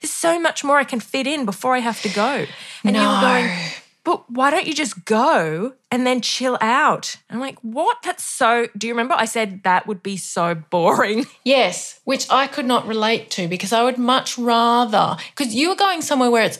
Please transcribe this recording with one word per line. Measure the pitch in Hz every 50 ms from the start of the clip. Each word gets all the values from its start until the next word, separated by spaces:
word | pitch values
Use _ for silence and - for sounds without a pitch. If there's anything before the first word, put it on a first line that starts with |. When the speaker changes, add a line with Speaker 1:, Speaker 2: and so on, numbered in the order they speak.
Speaker 1:
"There's | - 311 -
so | - - 330 339 339
much | 330 320 302 - -
more | 285 285 294
I | 269
can | - - 233
fit | - - - 269 269 262
in | 302 302 262
before | 202 190 - - 254 254
I | 254
have | 233 233 214 -
to | - 214
go." | 180 202 208 247 285 226 156 - - - - - - - -
And | 208 202
you | 214
were | 208 208
Speaker 2:
No. | 208 196
Speaker 1:
going, | 262 254 254 247 240 240 175 175 170 160 - - - _ _ _ -
"But | 320 349 - - -
why | 240 247 262 285
don't | 294 359 -
you | - 311
just | 285 302 220 - - -
go | - 214 214 247 302 320 214 170 160 156 165 196 262 262 _ _ _
and | - 247 254 254
then | 254 254
chill | - - - - 247 262 247 -
out?" | 220 220 240 277 302 269 185 135 135 - - - _ -
And | - 226
I'm |
like, | 262 269 269 -
"What? | - 226 220 269 330 427 480 480 -
That's | 359 359 - -
so," | - - - 262 226 233 240 233 - -
do | 202 208 233
you | 240
remember | 233 233 254 339
I | - 220
said | 220 - 233 220 202 190 190 -
that | 190 180 185 -
would | - 214 180
be | - 202 202 180
so | - - - 190 170 170 170
boring? | 160 156 - - 175 165 226 233 - 254 202 214 220 277 - -
<laughs> | _ -
Speaker 2:
Yes, | 247 269 262 233 180 175 - - - - - _
which | - 269 254 - -
I | 190 254 277 269
could | - - 285
not | 247 254 220 - 202
relate | 220 220 214 220 226 220 220 -
to | - - 180 170
because | 175 180 - 190 233
I | 226 233
would | 254 254 254
much | 247 240 254 269 269 - - -
rather, | 240 240 233 233 233 233 240 240 247 226 214 190 - - - 165 - - -
'cause | - 285 240 214
you | 240 294 349
were | 381
going | - 392 392 370 330
somewhere | 302 - 294 262 254 247
where | 240 233 214
it's, | 185 - -